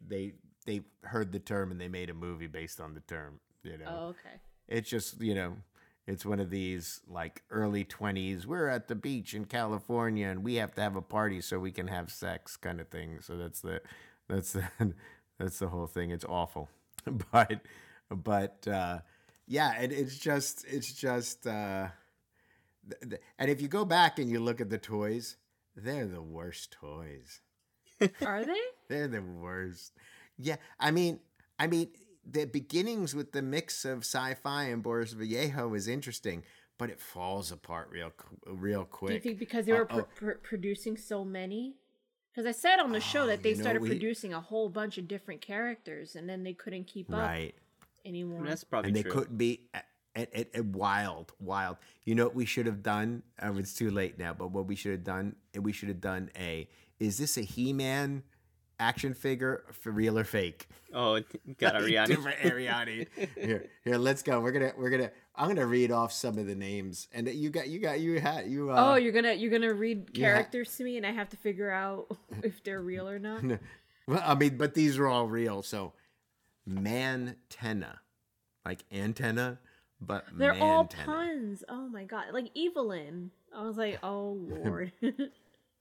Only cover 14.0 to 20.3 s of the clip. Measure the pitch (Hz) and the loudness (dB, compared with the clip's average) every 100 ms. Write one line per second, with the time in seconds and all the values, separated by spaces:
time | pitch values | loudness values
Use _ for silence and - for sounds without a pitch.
14 | - _ - 95 87 95 90 - 110 85 | -20 _ -4 -2 0 -2 -2 0 0 -2
15 | - - _ - 92 - 92 87 82 - | -10 -20 _ -6 -4 -2 -4 -2 -4 -4
16 | 87 87 - 87 82 - 73 _ _ - | -2 -4 -4 -2 -2 -4 -12 _ _ -12
17 | - 131 98 117 107 110 - - - - | -6 -4 4 6 6 4 -6 -20 -20 -20
18 | - 95 82 104 101 - - 98 90 87 | -10 -6 0 2 2 -4 -2 0 0 -4
19 | 82 _ _ _ - 135 151 113 123 143 | -10 _ _ _ -4 2 2 2 0 0
20 | 135 135 160 | -2 -2 0